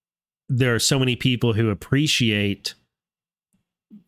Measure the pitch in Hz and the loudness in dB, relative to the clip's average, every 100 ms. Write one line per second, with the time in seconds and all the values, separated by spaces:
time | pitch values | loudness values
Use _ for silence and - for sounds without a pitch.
0 | _ _ _ _ - 127 131 113 - 139 | _ _ _ _ -6 0 2 2 0 0
1 | 131 120 131 120 120 107 113 98 - 135 | 0 0 -2 0 0 0 0 -2 -2 0
2 | 151 - 117 104 101 95 - - _ _ | 0 0 0 0 -2 -4 -8 -12 _ _
3 | _ _ _ _ _ _ _ _ _ - | _ _ _ _ _ _ _ _ _ -20